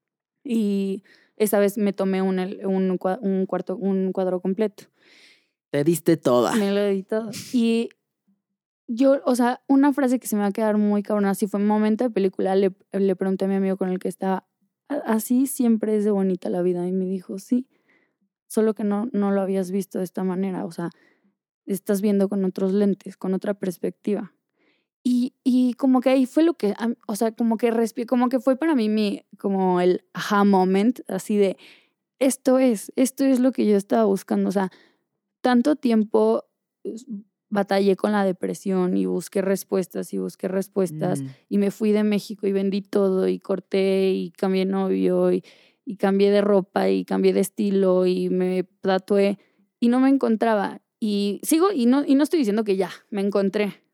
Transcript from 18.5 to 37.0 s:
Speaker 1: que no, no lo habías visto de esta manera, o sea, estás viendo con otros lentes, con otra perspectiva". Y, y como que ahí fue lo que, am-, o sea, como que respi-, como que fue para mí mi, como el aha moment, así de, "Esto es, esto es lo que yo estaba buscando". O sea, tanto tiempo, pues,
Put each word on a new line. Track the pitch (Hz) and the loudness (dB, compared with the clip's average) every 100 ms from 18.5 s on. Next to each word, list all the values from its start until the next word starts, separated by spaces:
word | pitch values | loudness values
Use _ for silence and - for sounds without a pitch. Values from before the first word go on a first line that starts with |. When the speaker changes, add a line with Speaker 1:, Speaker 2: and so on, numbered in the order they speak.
| 226 220 208 | -2 0 0
Speaker 1:
que | |
no, | 202 202 240 | -2 -2 -2
no | 202 202 | -2 0
lo | 196 | 0
habías | 190 190 180 | -2 -2 -2
visto | 196 190 - | -6 -6 -6
de | |
esta | 180 - | -8 -6
manera, | 185 180 196 180 | -4 -4 -4 -6
o | 196 | -8
sea, | 165 170 - _ _ _ _ _ _ - | -8 -10 -12 _ _ _ _ _ _ -8
estás | 190 - 202 | -6 -2 -2
viendo | 208 196 196 | 0 2 0
con | 202 185 | 0 -2
otros | 185 190 | -2 -2
lentes, | 202 202 185 196 - | 2 0 0 -6 -10
con | 190 | -4
otra | 185 208 202 | -4 -4 -6
perspectiva". | 190 175 185 - - 196 190 _ _ _ _ _ _ _ 247 | -6 -6 -8 -8 -6 -6 -6 _ _ _ _ _ _ _ -2
Y, | 247 247 _ | 0 -2 _
y | 262 254 254 | 0 2 2
como | 233 269 254 | 0 2 2
que | 262 | 4
ahí | 269 254 | 2 2
fue | 311 | 2
lo | 330 | 2
que, | - 202 214 | 0 -2 -2
am-, | 226 - - | -4 -6 -8
o | 202 | -4
sea, | 226 | -4
como | 226 226 226 | -2 -2 0
que | 233 | 0
respi-, | 226 226 - 226 | 0 -2 -4 -2
como | 247 247 | 0 0
que | 262 | 0
fue | 269 262 | 0 0
para | 320 277 | 2 0
mí | 214 | 2
mi, | 214 208 196 - - | 0 -2 -4 -12 -8
como | 202 190 185 180 | -4 0 2 2
el | 180 180 _ | 2 0 _
aha | 190 - 202 202 | -10 -2 2 4
moment, | 190 185 196 220 240 - | 4 4 2 0 -2 -6
así | 185 - 208 | -8 -2 0
de, | 190 - - - _ _ _ - | 0 -2 -14 -20 _ _ _ -2
"Esto | 262 - - 262 | -2 0 2 4
es, | 262 208 - - | 4 0 -4 -2
esto | 262 - 269 | -2 0 0
es | 254 | 2
lo | 254 | 2
que | 240 214 | 2 2
yo | 202 | 2
estaba | 196 233 214 | 2 0 2
buscando". | 196 - 208 196 | 0 -2 -2 0
O | |
sea, | 190 190 - _ _ _ _ _ _ | -2 -4 -8 _ _ _ _ _ _
tanto | 254 240 285 294 | 0 2 2 0
tiempo, | 240 220 214 220 220 226 - _ _ _ | 2 0 2 2 2 0 -4 _ _ _
pues, | 196 226 | -14 -12